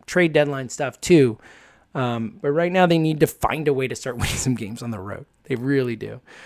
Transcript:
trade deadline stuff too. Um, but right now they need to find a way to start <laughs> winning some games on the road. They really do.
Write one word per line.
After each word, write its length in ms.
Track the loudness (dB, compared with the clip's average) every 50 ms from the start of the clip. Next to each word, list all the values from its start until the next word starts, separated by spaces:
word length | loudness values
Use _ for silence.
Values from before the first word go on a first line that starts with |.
| _
trade 280 | -2 0 2 2 4 4
deadline 360 | 2 2 2 -2 -6 -8 -10
stuff 320 | -8 -6 -6 -6 -8 -4
too. 380 | 2 6 6 8 8 6 2 -4 -12 -20 -20 -20 -20 _ _ _ _ _ -6
Um, 420 | -4 -2 -2 -2 -4 -6 -8 -8 -6
but 100 | -4 -2
right 200 | 0 0 0 2
now 140 | 2 4 4
they 140 | 6 4 4
need 220 | 2 2 2 2
to 60 | 0
find 400 | 0 0 -2 -4 -4 -4 -2 0
a 60 | 0 0
way 140 | 0 -2
to 80 | -4 -6
start 220 | -8 -8 -8 -6
<laughs> 20 | -4
winning 160 | -4 -4 -4
some 180 | -2 -2 -2 -2
games 300 | -2 -4 -10 -10 -10 -10
on 80 | -10
the 80 | -8 -8
road. 260 | -10 -10 -12 -14 -16 _ _ _ _
They 100 | -8 -6
really 400 | -4 -2 0 0 0 0 -2 -4
do. 240 | -8 -10 -12 -14 -16 _ _ -20 -20 -20